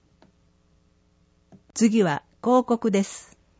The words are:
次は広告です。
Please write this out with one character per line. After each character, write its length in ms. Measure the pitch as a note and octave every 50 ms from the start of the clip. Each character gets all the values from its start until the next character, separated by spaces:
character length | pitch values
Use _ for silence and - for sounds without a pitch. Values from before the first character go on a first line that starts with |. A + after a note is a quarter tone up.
| _ _ _ _ _ _ _ _ _ _ _ _ _ _ _ _ _ _ _ _ _ _ _ _ _ _ _ _ _ _ - - _ _ -
次 260 | - A3 A#3 G#3 A3+
は 220 | G3+ E3+ C#3+ C#3 - _ _ _ -
広 220 | A3+ B3 B3+ B3
告 240 | - A#3+ A3+ - A3+
で 140 | G3 G3 G3
す。 320 | - - - - - - _ _ _ _ _